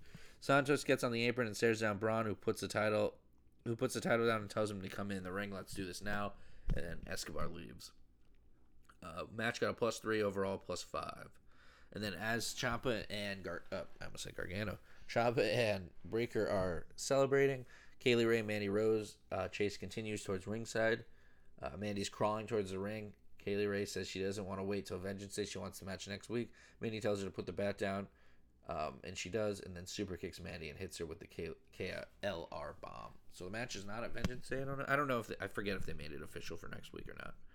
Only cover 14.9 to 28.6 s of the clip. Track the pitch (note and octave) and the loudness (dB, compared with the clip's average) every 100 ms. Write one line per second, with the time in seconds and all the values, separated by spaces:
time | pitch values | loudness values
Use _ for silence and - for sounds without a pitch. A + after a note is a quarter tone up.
14.9 | - - - A#2 A#2+ A2+ A#2 A#2 F#2+ F2+ | -14 -2 4 4 6 4 6 6 4 0
15.9 | - F2 A2 A#2+ A2+ G2+ G2 F#2 D#2+ - | -10 -2 0 2 2 4 4 4 0 -4
16.9 | - - C3+ C3+ C#3 C#3 C3+ B2 - - | -6 2 4 6 6 6 4 -6 -14 -18
17.9 | - C3 A#2+ A2+ A2+ G#2+ G#2 G#2 G2 A2 | 0 6 8 8 6 4 2 4 4 6
18.9 | A2 G#2 - - F#2+ F#2 - G2+ G2 F#2+ | 4 2 -8 -4 -2 -2 2 0 0 -6
19.9 | - A2 G#2 - F#2+ F2 A2 A2+ A2+ A2+ | -4 -2 -2 -2 -2 -2 -4 -2 2 4
20.9 | A#2 A#2 - - - - - - - G#2 | 4 0 -16 -20 -20 -18 -8 -8 -4 -2
21.9 | G2+ G2 - G#2+ G#2+ G#2+ A2+ F#2+ F#2+ G2 | 0 -2 2 2 2 0 0 0 -2 -2
22.9 | A2 G#2+ G#2 - - - G2+ G#2 G2+ G2+ | -4 -8 -12 -16 -10 -2 2 2 2 0
23.9 | - F#2+ F#2 F#2+ G2+ F#2 F#2+ F#2+ G2+ F#2+ | -2 -4 0 0 0 -4 -2 0 -2 -2
24.9 | F#2 F#2 G2 G2+ - G2+ G2 F#2+ - F#2+ | -4 -4 -4 -6 -4 -4 -4 -6 -8 -8
25.9 | F#2 - G2 - A2+ A#2 - - - A#2 | -8 -6 -8 -4 -2 -2 -6 -20 -6 -4
26.9 | A2 G#2+ G#2 G2 F#2 G2+ F#2+ G2+ G2 G2+ | 0 2 2 0 -4 -6 0 0 2 0
27.9 | G2 G2+ - - - - - | 0 -2 -10 -20 -20 -20 -20